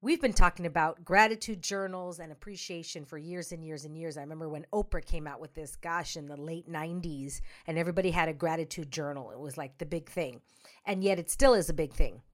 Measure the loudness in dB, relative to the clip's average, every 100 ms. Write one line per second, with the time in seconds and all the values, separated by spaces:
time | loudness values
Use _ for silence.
0 | 2 2 4 8 8 8 -2 2 2 0
1 | 2 6 6 4 -6 -6 -4 -4 -4 -6
2 | -8 -10 -12 -14 -14 -12 -8 -8 -8 -10
3 | -10 -12 -8 -8 -8 -10 -8 -10 -10 -8
4 | -8 -8 -10 -8 -6 -6 -4 -2 0 -2
5 | 0 -2 -2 -8 -12 -12 -12 -10 -4 -2
6 | -2 -8 -10 -10 -8 -8 -6 -6 -4 -6
7 | -6 -6 -8 -6 -8 -8 -6 -2 0 2
8 | 2 2 0 0 -2 -2 -4 -6 -8 -6
9 | -6 -6 -10 -12 -12 -10 -12 -10 -6 -6
10 | -6 -4 -4 -6 _ _ -20 -16 -4 0
11 | 2 2 0 6 8 8 6 0 -2 6
12 | 4 4 -18